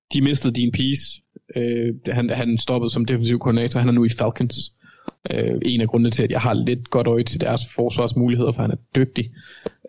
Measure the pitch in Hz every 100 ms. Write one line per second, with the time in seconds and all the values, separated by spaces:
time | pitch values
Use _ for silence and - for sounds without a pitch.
0 | _ 143 139 143 127 117 120 104 131 143
1 | - - _ - - 123 120 120 117 113
2 | - 120 120 117 117 113 - 123 117 113
3 | 117 120 117 120 - 117 120 123 123 117
4 | 117 117 113 - 120 - - - - -
5 | - - - - 110 120 - 120 113 117
6 | 117 113 113 123 120 113 117 123 - 123
7 | 117 117 117 - 120 113 - - 120 -
8 | 117 123 120 120 127 117 110 - - 135
9 | 131 - 113 - - - - -